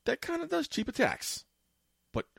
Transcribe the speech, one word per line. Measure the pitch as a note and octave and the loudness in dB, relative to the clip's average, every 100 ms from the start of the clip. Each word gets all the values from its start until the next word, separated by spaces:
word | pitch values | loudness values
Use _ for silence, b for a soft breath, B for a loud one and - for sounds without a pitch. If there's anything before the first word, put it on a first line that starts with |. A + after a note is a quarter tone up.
| - | -2
that | - | 0
kinda | - E4+ E4 | 0 -2 0
does | E4+ D4 | 0 0
cheap | - A3 | -2 0
attacks. | B3 D#3 - - - - _ _ _ _ _ _ | 2 2 2 -4 -6 -8 _ _ _ _ _ _
But | A2+ - | -4 -4